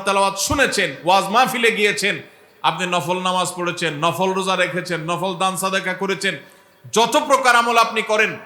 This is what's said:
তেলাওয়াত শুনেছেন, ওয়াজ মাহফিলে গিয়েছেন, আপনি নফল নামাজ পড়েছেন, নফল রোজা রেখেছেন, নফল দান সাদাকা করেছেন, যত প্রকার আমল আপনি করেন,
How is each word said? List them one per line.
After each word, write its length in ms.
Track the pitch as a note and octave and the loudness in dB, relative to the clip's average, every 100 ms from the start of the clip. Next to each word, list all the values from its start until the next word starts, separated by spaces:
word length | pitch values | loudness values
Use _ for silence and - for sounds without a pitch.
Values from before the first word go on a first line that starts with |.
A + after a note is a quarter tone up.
| G3+ | 0
তেলাওয়াত 320 | G3 G3 F#3+ | 2 0 0
শুনেছেন, 580 | - D4 A#3 G3+ E3+ C3 D#3+ | -2 2 2 2 -2 -2 2
ওয়াজ 200 | F#3+ F3 | 2 4
মাহফিলে 460 | A3+ B3+ A#3+ A#3 | 2 2 2 0
গিয়েছেন, 500 | F#3+ G#3 - G3+ D#3 - - _ _ | 2 0 0 -2 -4 -10 -20 _ _
আপনি 260 | D#3+ E3 F3+ | -2 0 -2
নফল 340 | F3 D#3+ F#3 | -2 -2 -2
নামাজ 320 | F#3 F#3 F3 F3 | 0 0 -2 -2
পড়েছেন, 380 | F3 E3+ E3 | -6 -2 -4
নফল 400 | D3 E3 E3+ F#3+ | 0 -2 0 -2
রোজা 220 | F#3+ F#3+ F#3 | 0 -2 0
রেখেছেন, 460 | E3+ F3+ F3 D#3+ | 0 -2 -4 -6
নফল 340 | D#3+ E3+ F#3+ F3 | -4 -4 -4 -2
দান 220 | F#3+ F3+ | -2 -2
সাদাকা 360 | F#3+ F#3+ F#3 | -2 -2 -4
করেছেন, 440 | F#3 G3 F#3+ F#3+ C#3+ - - _ _ - | -4 -4 -2 -4 -6 -12 -20 _ _ -4
যত 260 | G#3 A3+ D4 | 2 4 2
প্রকার 380 | C#4+ C4 C4 A#3+ | 2 2 4 4
আমল 220 | A#3+ A#3 | 4 4
আপনি 240 | A3 G#3+ | 2 0
করেন, 360 | G#3 G#3+ G#3 A2 | -2 0 0 -2